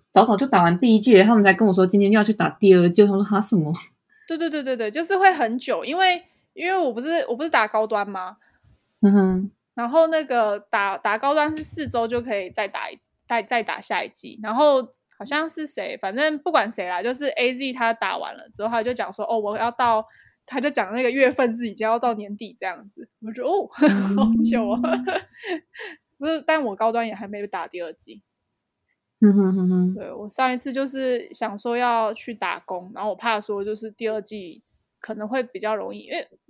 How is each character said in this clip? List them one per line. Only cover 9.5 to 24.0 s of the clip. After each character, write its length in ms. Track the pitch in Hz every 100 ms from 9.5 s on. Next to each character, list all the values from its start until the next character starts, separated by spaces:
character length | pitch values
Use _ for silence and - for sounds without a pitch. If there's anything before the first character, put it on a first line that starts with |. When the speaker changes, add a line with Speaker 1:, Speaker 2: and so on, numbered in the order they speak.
| _ _
Speaker 2:
然 140 | - 233
后 180 | 311 320
那 160 | 320
个 380 | 294 240 214 208 -
打， 260 | 220 202 190
打 220 | 208 220
高 160 | 277
端 180 | 302 302
是 100 | 311
四 240 | 311 - 269
周 180 | 240 226
就 160 | 240
可 160 | 240 202
以 100 | 185
再 200 | - 202
打 200 | - -
一， 80 | - _ _ -
再， 160 | 233
再 180 | 208 240
打 180 | 220 -
下 240 | - 190
一 40 | -
剂， 300 | - - -
然 120 | 214
后 340 | 233 302 269 233 _ _ _
好 60 |
像 240 | 220 285 320
是 180 | 320 302
谁， 320 | - 190 -
反 140 | 190
正 240 | 226 311 302
不 120 | 349
管 200 | 311 208
谁 180 | 220 180
啦， 140 | 180
就 100 | 220
是 140 | 254 277
A 260 | - 247
Z 180 | 254 269
他 180 | 247 233
打 240 | 226 190 185
完 180 | -
了 140 | - -
之 80 | -
后， 60 | 214
他 140 | 233
就 120 | 226
讲 180 | 233 185
说 100 | 196 208
，“哦， 80 | 226
我 200 | 208 214
要 120 | 233
到”， 360 | 233 240 220 - _ _ _ -
他 120 | 254
就 120 | 285
讲 200 | 277 190
那 100 | 233
个 80 | 254
月 200 | 269 254
份 220 | 247 247
是 160 | 226 233
已 60 |
经 120 | 196 220
要 120 | 233
到 160 | 247
年 200 | 214 202 208
底 200 | 214 -
这 60 |
样 240 | 190 170 202
子， 180 | - - _
我 100 | 220
就 120 | 226
，“哦， 240 | 269 392 -
<laughs> 40 | -
Speaker 1:
嗯。 340 | 202 202